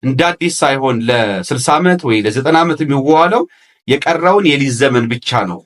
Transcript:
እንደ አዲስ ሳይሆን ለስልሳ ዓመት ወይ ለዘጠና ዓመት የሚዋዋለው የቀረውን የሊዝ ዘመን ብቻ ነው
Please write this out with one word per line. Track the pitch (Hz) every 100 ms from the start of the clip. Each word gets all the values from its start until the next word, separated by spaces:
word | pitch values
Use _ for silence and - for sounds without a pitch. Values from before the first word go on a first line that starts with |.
እንደ | 131 131
አዲስ | 170 170 175 -
ሳይሆን | 147 135 135 120
ለስልሳ | 117 120 107 98 92 135 127
ዓመት | 151 180 180
ወይ | 143 110
ለዘጠና | 107 110 135 160
ዓመት | 170 151
የሚዋዋለው | 151 139 135 156 170 220 349 _ _ _ -
የቀረውን | 135 156 165 170 202 190
የሊዝ | 143 139 120
ዘመን | 135 123 117
ብቻ | 120 - 123
ነው | 98 85